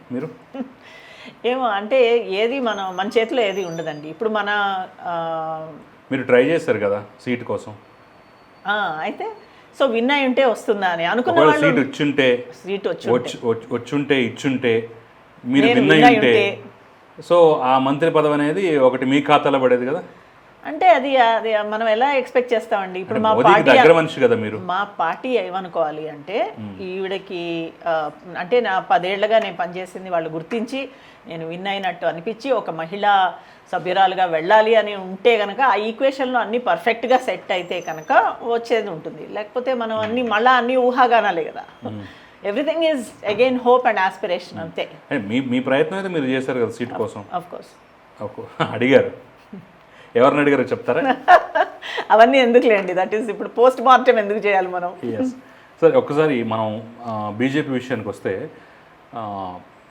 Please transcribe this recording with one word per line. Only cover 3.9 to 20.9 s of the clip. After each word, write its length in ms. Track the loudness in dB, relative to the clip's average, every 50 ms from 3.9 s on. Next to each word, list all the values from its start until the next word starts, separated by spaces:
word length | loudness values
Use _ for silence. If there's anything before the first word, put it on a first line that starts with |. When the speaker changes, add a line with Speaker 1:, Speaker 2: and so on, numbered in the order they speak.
| -10 -10 -12 -12
Speaker 2:
ఇప్పుడు 220 | -8 -6 -4 -2
మన, 180 | -2 -2 -2 -2 -2 -2 -2 -2 -2 -4 -8 -10 -12 -14
ఆ, 720 | -10 -8 -6 -6 -6 -6 -6 -6 -6 -8 -8 -10 -10 -12 -16 -18 -20 -20 -20 -20 _ -8
Speaker 1:
మీరు 120 | -6 -6 0
ట్రై 200 | 4 4 4 6
చేశారు 360 | 4 2 0 0 0 -2 0
కదా 240 | 0 -2 -2 -2 -6 -10 -16 -12
సీటు 220 | -6 -6 -4 -4 -4
కోసం. 300 | -6 -8 -8 -8 -10 -18 -18 -20 -20 _ _ _ _ _ -20 _ _ _ _ _ _ _ _ -6 -4
Speaker 2:
ఆ, 300 | -4 -2 -4 -4 -6 -6
అయితే 300 | -8 -8 -8 -8 -10 -10 -12 -14 -18 -20 _ _ _ _ _ 0
so 100 | 0 0
విన్ 200 | 0 0 0 0
అయి 140 | 0 0 0
ఉంటే 200 | 0 2 2 2
వస్తుందా 420 | 2 2 0 -2 -4 -2 0 0 -2
అని 180 | -2 0 -2
అనుకున్న 340 | -2 0 -2 0 0 4 4
Speaker 1:
ఒకవేళ 220 | 6 6 6 4
Speaker 2:
వాళ్ళు 160 | 4 2 2 2
Speaker 1:
సీటు 120 | 0 -2
ఇచ్చుంటే, 580 | -2 -2 -2 0 2 2 4 4 2 2 -2 -8 -16 -14 -10
Speaker 2:
సీటు 260 | -8 -6 -4 -4 -6
వచ్చి 220 | -6 -4 -2 0
Speaker 1:
వచ్చి-, 380 | 0 0 -2 -4 -10 -6 -2 -2
వచ్చి-, 240 | -2 -2 -4 -8 -8
వచ్చుంటే, 500 | -8 -6 -4 -4 -4 0 0 0 0 0
ఇచ్చుంటే, 640 | -2 -4 -4 -4 -4 -2 0 0 0 0 0 -2 -6 -12 -18 -20 -20 _ _ _ _ _ _ -6
మీరు 200 | -2 2 4 4
Speaker 2:
నేను 160 | 4 4 4
Speaker 1:
విన్ 100 | 4 6
అయి 80 | 6 8
Speaker 2:
విన్ 80 | 8 8
అయి 80 | 6
Speaker 1:
ఉంటే, 140 | 6 4 4
Speaker 2:
ఉంటే. 320 | 4 4 4 2 -2 -6 -12 -18 -20 -20 -20 _ _ _ _ _ _ -12 -4 2 4
Speaker 1:
so 280 | 6 6 6 6 4
ఆ 180 | 2 2 2 2
మంత్రి 320 | 2 2 0 0 0 2
పదవి 220 | 2 2 2 2 2
అనేది 440 | 0 0 0 -2 0 0 0 2 4
ఒకటి 280 | 4 4 4 2 2
మీ 160 | 2 2 2
ఖాతాలో 380 | 4 4 4 4 4 2 2 2
పడేది 260 | 4 4 2 2 0
కదా. 180 | 0 -4 -6 -8 -10 -18 -20 -20 _ _ _ _ -20 -20 _ -12
Speaker 2:
అంటే 220 | -10 -4 2 4
అది, 300 | 4